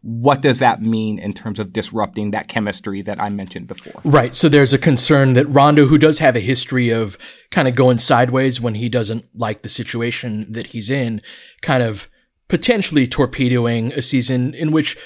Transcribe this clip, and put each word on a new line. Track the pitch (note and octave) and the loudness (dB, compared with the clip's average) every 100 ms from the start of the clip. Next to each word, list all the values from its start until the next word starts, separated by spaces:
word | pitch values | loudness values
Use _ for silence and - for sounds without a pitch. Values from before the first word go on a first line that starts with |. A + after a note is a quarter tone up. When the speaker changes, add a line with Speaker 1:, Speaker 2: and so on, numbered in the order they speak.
Speaker 1:
what | A#2 A#2 B2+ C#3 | -12 -2 2 2
does | C#3 C3+ | 2 2
that | B2+ - | 2 2
mean | A2 A2+ A2 G#2 | 0 -2 -2 -6
in | G2+ | -8
terms | - A2+ G#2 | -8 -8 -8
of | G2 | -8
disrupting | A2 - A2+ G2 A2 G#2 | -8 -6 -4 -4 -4 -6
that | G2 - | -6 -6
chemistry | A#2+ G#2 F#2+ G#2 G2 | -4 -4 -6 -8 -10
that | G2 G2 | -8 -6
I | G#2 | -6
mentioned | G2+ F#2 - E2 | -6 -10 -14 -14
before? | - - - | -16 -18 -8
Speaker 2:
Right. | - C#3 B2 - | 0 2 2 2
So | D#3+ | 4
there's | D3 C#3 | 4 4
a | C3+ | 2
concern | E3+ B2+ - D3 C3+ | 2 2 4 4 4
that | B2+ D3 | 4 4
Rondo, | C#3 C#3+ D3 C3+ | 4 6 6 6
who | D#3 | 6
does | D#3 D3+ | 4 4
have | D3+ A#2+ | 2 2
a | |
history | G2+ B2+ - B2+ A#2+ | 0 -4 -2 -2 0
of | A2+ G#2+ - - - _ | 0 -2 -8 -20 -20 _
kind | F3+ C3 | 0 2
of | A#2+ | 4
going | B2+ A#2+ | 4 4
sideways | - B2+ B2 C3 C3 A#2+ | 4 2 2 2 0 -2
when | A#2 G#2+ | -4 -4
he | A#2+ | -4
doesn't | A#2+ G#2+ A2 - | -2 -4 -6 -10
like | - A2 G#2+ | -8 -8 -6
the | - | -8
situation | - A2+ A#2 A#2 A#2+ B2 G#2+ G#2 | -8 -6 -6 -6 -6 -8 -8 -8
that | A2 - | -10 -12
he's | A#2+ G#2+ | -10 -4
in, | C3+ A#2 A2 - - - _ | -4 -4 -6 -10 -20 -20 _
kind | - C3 | -2 0
of | A#2 G2+ - _ _ _ - | 0 -4 -12 _ _ _ -4
potentially | F3 - A3+ F#3+ D3+ B2+ | -2 0 0 0 0 0
torpedoing | - B2+ - B2+ B2 A#2 A#2 A#2 | 0 -2 0 0 0 0 -2 -4
a | C3+ | -4
season | B2 C3+ A#2+ B2+ B2+ | -2 -2 -2 -2 -2
in | C#3 D#3 | -4 -2
which | D#3 D#3 - | 0 -2 -6